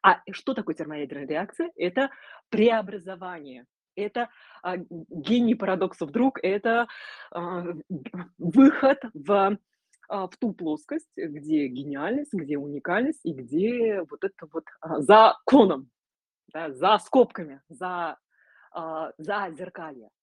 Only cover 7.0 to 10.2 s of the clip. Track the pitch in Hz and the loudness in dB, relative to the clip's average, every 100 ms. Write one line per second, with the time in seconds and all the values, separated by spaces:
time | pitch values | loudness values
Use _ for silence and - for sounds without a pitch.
7 | - - - - 175 180 175 151 - 160 | -18 -20 -14 -10 -8 -6 -8 -10 -10 -10
8 | - 180 175 _ 170 220 269 - 269 285 | -10 -14 -14 _ 2 6 6 6 2 2
9 | 233 - 139 202 196 208 _ _ _ _ | -4 -12 0 2 4 0 _ _ _ _
10 | _ 202 | _ -8